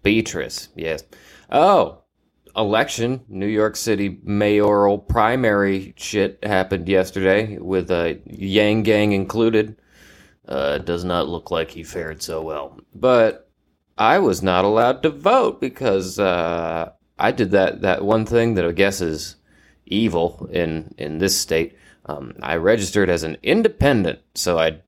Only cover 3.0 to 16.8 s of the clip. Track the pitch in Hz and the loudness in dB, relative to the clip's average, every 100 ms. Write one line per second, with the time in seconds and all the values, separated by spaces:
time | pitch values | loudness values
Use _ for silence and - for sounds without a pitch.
3 | 117 131 - 98 101 107 107 - - 101 | -4 -4 -8 -6 -2 0 0 -2 -2 -2
4 | 98 - - 101 104 104 104 104 101 104 | -2 -6 -4 0 2 4 4 4 4 2
5 | - 120 110 131 117 101 98 95 95 - | 0 2 2 2 2 2 2 -2 -6 -14
6 | - 107 98 - 107 98 92 98 85 95 | -6 -2 -2 -2 -2 0 0 -4 0 0
7 | 92 98 95 98 110 101 90 92 90 90 | 0 -2 2 2 0 -8 -4 -4 -2 -2
8 | 85 78 - - 98 98 104 110 107 104 | -2 -6 -12 -12 -2 2 2 2 2 2
9 | 104 98 95 110 113 110 107 - _ _ | 2 0 -2 0 2 2 -2 -8 _ _
10 | - - _ _ - 69 69 71 80 85 | -20 -20 _ _ -10 -4 -2 -4 -4 -6
11 | 90 87 71 85 - 85 80 - 85 95 | -2 -2 -2 -6 -6 -6 -6 -10 -14 -12
12 | 80 78 - 80 80 76 69 - _ 98 | -10 -12 -10 -8 -8 -10 -12 -18 _ -4
13 | 127 123 110 - _ _ _ _ _ - | 2 4 4 2 _ _ _ _ _ 0
14 | 110 175 165 90 98 90 101 107 120 127 | 2 4 2 0 2 2 4 4 2 2
15 | 156 143 165 254 233 - 131 - 131 98 | -2 0 2 2 2 -4 -8 -4 0 0
16 | 92 92 98 87 82 85 82 82 | -2 -2 0 0 -2 -2 -4 -6